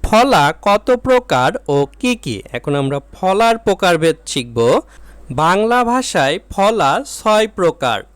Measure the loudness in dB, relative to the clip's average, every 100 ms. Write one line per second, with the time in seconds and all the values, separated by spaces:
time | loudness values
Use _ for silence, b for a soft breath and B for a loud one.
0 | 2 2 2 2 2 0 0 0 0 -2
1 | 2 0 2 0 0 -2 -2 -2 -2 -4
2 | -4 -4 -6 -10 -10 -10 -4 -2 -2 -6
3 | -10 -6 -2 2 2 0 -2 0 0 2
4 | 0 -2 -6 -8 -6 0 2 2 -2 b
5 | b b -10 -2 0 0 0 0 0 -2
6 | -2 0 0 -2 _ 0 0 2 0 0
7 | -4 -6 0 2 0 0 0 0 -4 -4
8 | -8